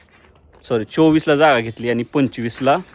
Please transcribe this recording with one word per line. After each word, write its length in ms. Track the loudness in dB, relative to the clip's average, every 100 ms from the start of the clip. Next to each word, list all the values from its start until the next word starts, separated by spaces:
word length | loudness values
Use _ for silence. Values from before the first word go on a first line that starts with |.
| _ _ _ _ _ _ -4
सॉरी, 140 | -4
चोवीसला 520 | -4 0 2 2 0 2
जागा 240 | 4 2
घेतली 300 | -2 -8 -6
आणि 140 | -4
पंचवीसला 760 | -4 -4 -4 -4 -10 -4 0 0 -2